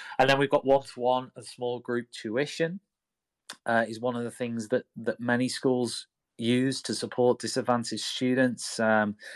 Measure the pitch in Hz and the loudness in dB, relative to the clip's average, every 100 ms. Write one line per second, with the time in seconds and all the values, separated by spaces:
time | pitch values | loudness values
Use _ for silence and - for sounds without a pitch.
0 | - - 135 139 139 147 131 135 135 - | -6 2 4 4 4 2 4 4 2 -4
1 | 123 127 127 - 110 - 123 120 120 120 | 0 0 -2 -14 -16 -8 -6 -6 -4 -4
2 | 117 - 113 113 147 - 165 185 _ _ | -4 -8 -4 -2 -2 -2 -4 -4 _ _
3 | _ _ _ _ - - - 113 110 113 | _ _ _ _ -20 -10 0 0 0 -2
4 | 123 120 117 - 120 117 107 127 - - | -4 -4 -6 -6 -6 -6 -2 -2 -2 -10
5 | 113 110 120 120 127 - 135 127 117 - | -6 -4 0 2 0 0 2 2 0 -4
6 | - _ _ - 117 123 131 131 - 107 | -12 _ _ -4 0 2 2 -2 -4 -6
7 | 113 - 123 120 110 - 117 120 117 110 | -4 2 4 4 0 -2 0 0 0 -6
8 | - - 127 127 127 113 - - 110 110 | -6 -2 0 4 2 0 -6 0 4 4
9 | 104 104 - | 2 -2 -10